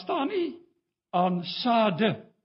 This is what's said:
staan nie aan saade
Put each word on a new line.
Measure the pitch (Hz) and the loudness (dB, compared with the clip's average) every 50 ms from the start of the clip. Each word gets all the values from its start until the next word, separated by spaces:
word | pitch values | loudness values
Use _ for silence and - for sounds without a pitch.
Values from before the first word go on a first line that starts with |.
staan | - - 403 339 269 285 | -4 -4 -2 -2 -2 -2
nie | 415 381 349 311 240 - - _ _ _ _ _ _ _ _ _ - | -2 -2 -2 -4 -6 -10 -16 _ _ _ _ _ _ _ _ _ 0
aan | 180 180 185 180 175 170 - - - | 0 2 2 0 -2 -4 -6 -8 -4
saade | - 247 233 233 220 208 175 147 220 214 156 - - - _ _ | 0 2 2 4 4 2 2 2 2 0 0 -2 -6 -16 _ _